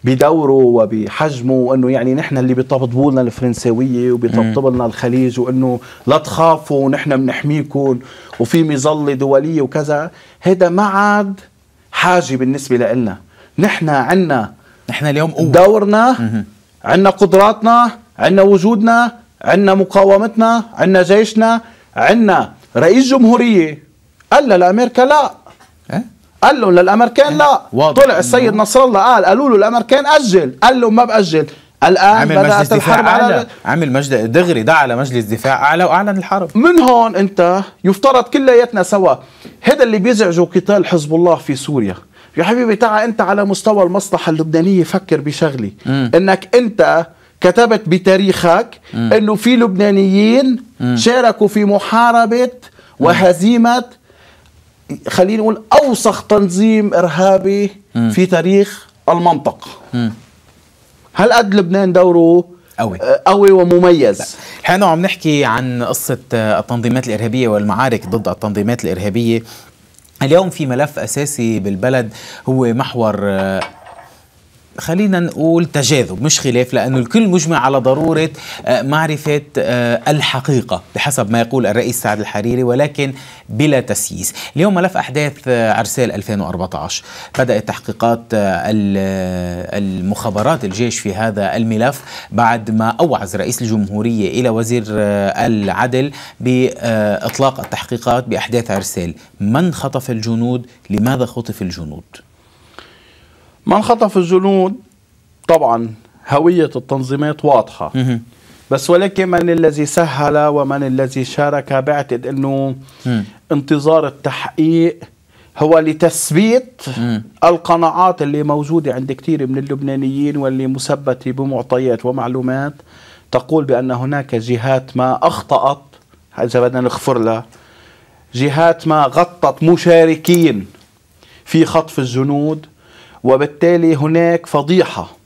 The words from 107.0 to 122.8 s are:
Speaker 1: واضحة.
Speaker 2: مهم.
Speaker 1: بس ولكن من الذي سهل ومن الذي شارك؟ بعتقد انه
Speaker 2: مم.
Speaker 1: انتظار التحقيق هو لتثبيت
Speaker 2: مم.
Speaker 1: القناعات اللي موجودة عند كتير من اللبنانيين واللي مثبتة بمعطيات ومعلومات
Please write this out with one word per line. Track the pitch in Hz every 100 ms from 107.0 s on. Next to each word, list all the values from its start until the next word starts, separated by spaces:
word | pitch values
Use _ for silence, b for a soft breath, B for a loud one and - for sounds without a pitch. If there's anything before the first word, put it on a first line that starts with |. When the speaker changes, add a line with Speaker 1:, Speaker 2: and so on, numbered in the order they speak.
| 127 143 151 151 156
Speaker 1:
واضحة. | 127 104 - 78 131
Speaker 2:
مهم. | 131 117 117 b b b b
Speaker 1:
بس | 135 135
ولكن | 175 196 196 190
من | 175 175
الذي | 170 160 147 147
سهل | - 165 135 147 147
ومن | 151 147 139 139
الذي | 139 127 135 135 127
شارك؟ | - 147 143 135
بعتقد | 135 139 147 135 120 123
انه | 135 139 135 135 131 135 B 127
Speaker 2:
مم. | 117 101 B _
Speaker 1:
انتظار | 147 135 151 147 160 147
التحقيق | - 139 131 - - 160 165 165 - - _ _ b b -
هو | 151 160
لتثبيت | 156 156 170 - - 156 220 247 247 _ 139 123
Speaker 2:
مم. | 120 110 113 _
Speaker 1:
القناعات | 165 170 - 170 165 170 185 180
اللي | 190 147
موجودة | 147 147 147 165 143
عند | 123 135
كتير | 131 - 156 131
من | 135
اللبنانيين | 139 139 139 135 135 139 147 143
واللي | 135 131 131
مثبتة | 131 - 143 139 127 139
بمعطيات | 131 135 127 120 127 131 117 123
ومعلومات | 131 120 127 127 131 143 -